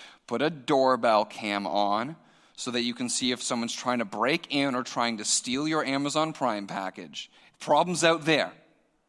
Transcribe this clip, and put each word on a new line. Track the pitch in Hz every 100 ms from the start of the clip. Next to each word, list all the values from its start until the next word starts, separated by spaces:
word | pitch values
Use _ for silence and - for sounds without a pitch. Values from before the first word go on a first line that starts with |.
| - - -
Put | 117
a | 151
doorbell | 151 120 139 131 123 120 107 107
cam | - 107 101 95
on | 101 101 104 131 160 _ _ _ -
so | 127
that | 120
you | 120
can | 120 120
see | - 127
if | 120
someone's | - 120 117
trying | - 127 120
to | 101
break | 104 123 165 -
in | 143 139 127
or |
trying | 123 131 117 107
to | 104
steal | - - 127 156
your | 160
Amazon | 131 139 143 151 160
Prime | - 127 104 98
package. | - 95 - 80 - - - - _
Problems | - 147 175 156
out | 165 165 151
there. | 147 92 - _ _ _ _